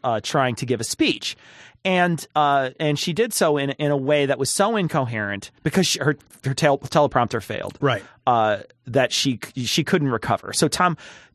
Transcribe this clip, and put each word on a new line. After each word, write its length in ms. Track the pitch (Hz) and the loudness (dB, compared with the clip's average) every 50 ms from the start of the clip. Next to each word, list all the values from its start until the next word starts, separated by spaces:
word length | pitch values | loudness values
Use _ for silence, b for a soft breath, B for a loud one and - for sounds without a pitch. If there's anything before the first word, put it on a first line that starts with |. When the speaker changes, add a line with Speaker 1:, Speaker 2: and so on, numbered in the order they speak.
| - | -4
Speaker 1:
uh, 160 | 123 113 107 - | -2 -2 -2 -2
trying 320 | - - 147 131 127 117 | -2 0 0 2 0 0
to 100 | - 131 | -2 -2
give 140 | 120 127 107 | -2 -2 -2
a 60 | 117 | -4
speech. 500 | - - - 320 226 120 101 - - - - B B B B B B B B - | -4 -2 0 0 0 0 -2 -6 -10 -10 -12 B B B B B B B B -2
And, 420 | 190 185 180 175 175 170 147 - - - | 0 2 2 2 2 0 -2 -4 -4 0
uh, 360 | 151 147 143 143 139 131 127 - - | 2 2 4 2 2 0 -2 -4 -2
and 180 | 160 147 147 | -2 -2 0
she 140 | 143 - 180 | 0 -2 -2
did 220 | 156 180 233 233 - | 0 0 -2 0 0
so 240 | - 180 160 147 | 0 2 2 2
in, 140 | 143 139 139 | 2 0 -2
in 200 | 131 - 151 147 | -4 -2 -2 0
a 60 | 147 | 0
way 280 | 139 131 139 151 147 143 | 0 0 2 2 2 2
that 140 | 135 135 117 | 2 0 0
was 100 | 135 - | -2 -2
so 280 | - - 196 220 233 | 0 0 0 0 0
incoherent 760 | 214 180 151 - 151 131 117 117 107 104 101 101 98 - - _ _ - | 0 -2 0 0 -2 -2 -2 -4 -4 -4 -4 -6 -8 -10 -14 _ _ -6
because 220 | 156 - 190 180 | -2 2 2 2
she, 140 | - - 175 | 2 0 0
her, 180 | 135 151 143 - _ _ - - - | 0 0 -2 -2 _ _ -16 -8 -6
her 80 | 135 131 | -6 -2
tel-, 260 | - 165 147 139 143 | 2 2 2 2 2
teleprompter 640 | - - - 160 147 127 - 127 120 - - 113 - | 0 0 2 2 2 4 2 2 0 0 -2 -6 -6
failed. 340 | - 107 - - - - - | -6 -8 -8 -8 -10 -6 -2
Speaker 2:
Right. 220 | 143 135 117 101 - B B B - | 0 0 0 -2 -6 B B B 0
Speaker 1:
Uh, 340 | 131 120 117 110 107 104 92 - - _ _ _ | 2 2 4 4 2 0 -2 -6 -12 _ _ _
that 260 | 131 113 139 127 120 | -2 0 2 2 2
she, 280 | - - - 143 120 101 - - - | 0 -2 0 -2 -2 -4 -6 -10 -8
she 260 | 131 123 110 - 170 156 | -8 -6 -2 -2 -2 0
couldn't 260 | - 196 175 143 135 | 2 2 2 2 0
recover. 440 | 120 110 - - 104 - - - - | 0 -2 0 0 -2 -2 -2 -4 -2
So, 160 | - 165 147 | 0 0 0
Tom, 260 | - - 180 180 160 - B B B B B B | 2 2 2 2 0 -2 B B B B B B